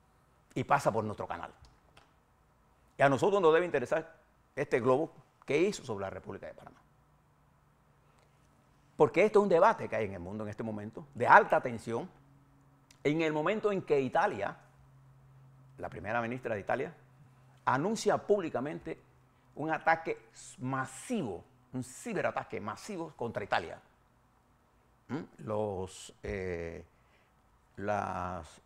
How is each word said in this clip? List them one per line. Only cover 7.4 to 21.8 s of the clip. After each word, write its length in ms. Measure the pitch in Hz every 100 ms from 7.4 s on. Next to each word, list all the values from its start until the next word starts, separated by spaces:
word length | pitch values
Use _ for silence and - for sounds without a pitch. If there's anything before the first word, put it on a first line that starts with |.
| _ _ _ _ _ _ _ _ _ _ _ _ _ _ _ -
Porque 280 | 151 - 208
esto 140 | 208
es 40 |
un 60 | 202
debate 380 | 170 202 214 117
que 80 | 110
hay 100 | 107
en 80 |
el 60 | 98
mundo 240 | 90 107
en 60 | 107
este 140 | 107
momento, 420 | 113 107 107 - 165
de 140 | - 117
alta 340 | 185 180 165
tensión, 480 | 131 117 - 117 185 - - - _ _ _ _ _ _
en 180 | 139 156
el 100 | 160
momento 400 | 151 160 214 208
en 120 | 196
que 160 | - 147
Italia, 560 | 131 160 196 117 98 165 - _ - - - - - - - - - -
la 120 | 87
primera 320 | 82 95 117
ministra 340 | 113 127 123 107
de 60 |
Italia, 320 | 92 120 170 - - - - - - - -
anuncia 520 | 127 175 220 208 170
públicamente 800 | - 202 165 120 139 170 - - _ _ _ _ _ -
un 140 | 151
ataque 600 | 151 - 240 180 - - - - -
masivo, 840 | 127 135 131 - - 240 127 85 - _ _
un 100 | 127